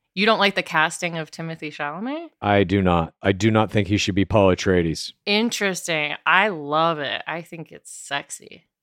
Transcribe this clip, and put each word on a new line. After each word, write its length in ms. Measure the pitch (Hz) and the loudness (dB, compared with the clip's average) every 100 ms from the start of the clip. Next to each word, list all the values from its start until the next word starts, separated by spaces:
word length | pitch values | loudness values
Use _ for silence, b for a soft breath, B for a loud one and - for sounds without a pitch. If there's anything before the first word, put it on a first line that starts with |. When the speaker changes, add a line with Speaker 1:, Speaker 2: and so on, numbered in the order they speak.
| _ | _
Speaker 1:
You 120 | 180 214 | 0 2
don't 120 | 196 | 4
like 160 | 196 | 2
the 80 | 190 | 0
casting 560 | - 160 160 - 175 165 | 0 0 0 -2 -6 -6
of 120 | 156 | -10
Timothée 400 | - 165 160 151 | -10 -10 -10 -12
Chalamet? 540 | 147 147 165 247 311 330 _ | -8 -8 -8 -8 -10 -12 _
Speaker 2:
I 220 | 104 101 | 2 2
do 180 | 87 98 | 4 4
not. 340 | 90 85 80 - | 4 2 0 -2
I 120 | 98 | -2
do 180 | 92 110 | 2 2
not 220 | 110 107 | 4 2
think 160 | 110 95 | 0 0
he 80 | 101 | 0
should 180 | - | 0
be 100 | 95 | 0
Paul 240 | 90 110 98 | 2 4 4
Atreides. 580 | 92 101 90 82 78 - - - | 4 2 2 2 -2 -10 -8 -2
Speaker 1:
Interesting. 880 | 208 233 - 202 175 - 156 147 - | 0 0 -2 -4 -4 -4 -4 -4 -4
I 240 | 156 180 214 | 2 2 2
love 520 | 160 143 151 165 151 | -2 -2 0 2 0
it. 220 | 131 110 - | -4 -6 -8
I 160 | 165 | -10
think 300 | 160 165 151 | -12 -16 -16
it's 180 | 151 - | -18 -20
sexy. 760 | - - 143 - - - - _ _ | -20 -8 -8 -8 -16 -18 -20 _ _